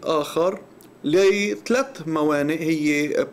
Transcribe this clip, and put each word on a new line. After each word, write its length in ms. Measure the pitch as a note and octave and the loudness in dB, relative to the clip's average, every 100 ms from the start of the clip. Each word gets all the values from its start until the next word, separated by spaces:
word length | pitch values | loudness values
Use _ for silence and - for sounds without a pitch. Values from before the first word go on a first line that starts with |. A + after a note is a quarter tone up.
آخر 560 | - D#3 D3 D#3+ F3 G3+ - - - - | -2 -2 0 0 0 -2 -12 -20 -20 -8
لثلاث 1040 | C#3 F3 G3 G3+ G#3 - - A#3+ C4+ - D#3+ | 0 4 4 2 0 -4 -2 -2 -2 -8 -4
موانئ 540 | D#3 D3+ D3 C#3+ D#3+ | 0 2 2 0 -2
هي 640 | D#3+ D#3+ D3+ D3 D3 - - | -2 0 2 0 0 0 -2